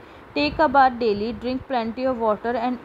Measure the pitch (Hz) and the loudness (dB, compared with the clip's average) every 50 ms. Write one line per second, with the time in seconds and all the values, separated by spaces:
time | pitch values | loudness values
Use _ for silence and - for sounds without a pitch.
0 | - - - - - - - 294 294 294 294 - 320 302 254 277 262 262 247 233 | -12 -20 -20 -20 -20 -8 -4 -2 -2 0 2 2 2 4 6 6 6 6 4 2
1 | 247 226 202 202 202 233 240 208 233 247 254 262 254 - 269 247 226 226 220 262 | 0 0 0 0 -2 -4 -6 -6 -6 -4 -4 -6 -4 -4 -4 -2 -2 -4 -4 -2
2 | 254 262 254 226 226 220 208 208 - 233 240 247 226 254 254 - - | -2 -2 -2 0 0 0 0 0 -2 -4 -2 -2 -2 -2 -4 -4 -6